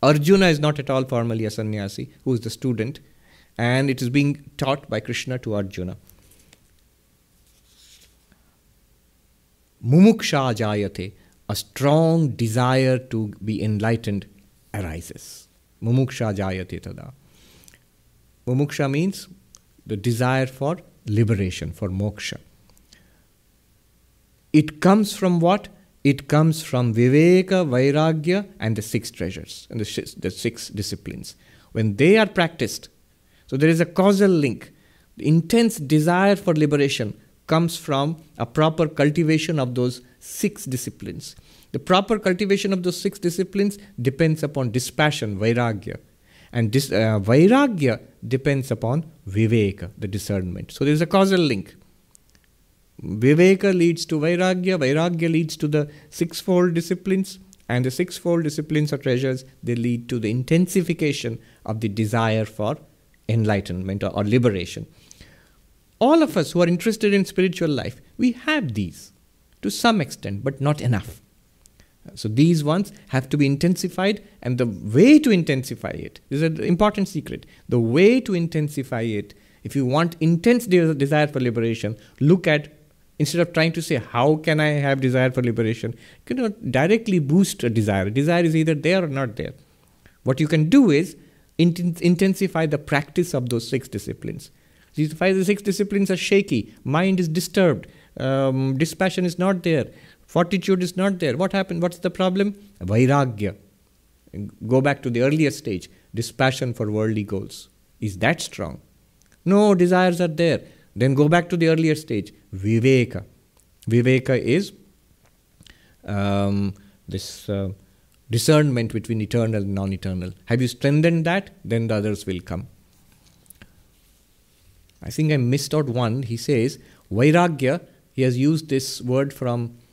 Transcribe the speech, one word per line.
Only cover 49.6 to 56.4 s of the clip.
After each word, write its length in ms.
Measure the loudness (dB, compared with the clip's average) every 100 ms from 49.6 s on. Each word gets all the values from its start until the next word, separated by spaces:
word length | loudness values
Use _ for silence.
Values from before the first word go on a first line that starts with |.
| 2 -2 -12 -10
the 100 | -8
discernment. 640 | -8 -4 -4 -4 -8 -10
So 140 | -4 0
there 80 |
is 80 | 0
a 40 | 2
causal 360 | 2 4 2
link. 340 | 0 -2 -8 -18 _ _ _ _ _ _ _ _ _ _ _ -16
Viveka 720 | -10 0 4 6 6 6 2 2
leads 300 | 2 0 -4
to 140 | -2
vairagya, 600 | 0 0 0 0 -2 0
vairagya 500 | 0 0 0 0 0
leads 280 | 0 -2 -4
to 100 | -2
the 240 | 0 -2 -8 -12
sixfold 640 | -6 -6 -4